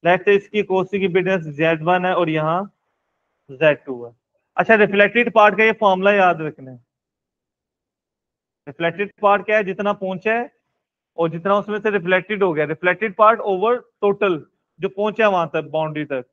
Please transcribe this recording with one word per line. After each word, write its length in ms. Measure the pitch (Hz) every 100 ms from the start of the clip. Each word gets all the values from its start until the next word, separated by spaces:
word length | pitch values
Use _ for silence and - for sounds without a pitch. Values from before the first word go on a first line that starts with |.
Let's 200 | 165 180
say 120 | 185 202
इसकी 260 | 196 214
acoustic 460 | 202 185 185 202 190
impedance 440 | 180 185 190 156
Z 280 | 143 160 165
one 200 | 160 185 180
है 80 |
और 160 | 175 170
यहाँ 300 | 156 156 170 202 _ _ _ _ _ _ _ _
ज़ेड 340 | 131 156 143
टू 200 | - 123
है। 80 | 120 _ _ _ _ -
अच्छा, 180 | 180
reflected 580 | 220 208 196 202 233 233
part 240 | 220 208 202
का 60 |
ये 80 | 220 214
formula 320 | 208 185 196
याद 280 | 208 185 170
रखना 280 | 156 156 131
है। 160 | 127 _ _ _ _ _ _ _ _ _ _ _ _ _ _ _ _ _ _ -
Reflected 460 | 139 170 170 202 _
part 220 | 202 202 190
क्या 100 | 214
है? 80 |
जितना 280 | 190 190 208
पहुंचा 400 | 202 190 190 220
है 160 | 226 277 _ _ _ _ _ _ -
और 120 | 165
जितना 240 | 165 185 202
उसमें 220 | 202 208
से 100 | 214
reflected 520 | 202 170 185 180 208
हो 100 | 190
गया, 140 | 151 151
reflected 480 | 156 180 180 220 190
part 240 | 214 226
over 280 | 208 185 214 247 - _
total, 340 | 202 202 202 165 - _ _ _
जो 80 | 190
पहुंचा 380 | 190 208 214 214
वहां 180 | 190 160
तक, 200 | 160 143
boundary 340 | 156 156 151 147
तक 180 | 135 123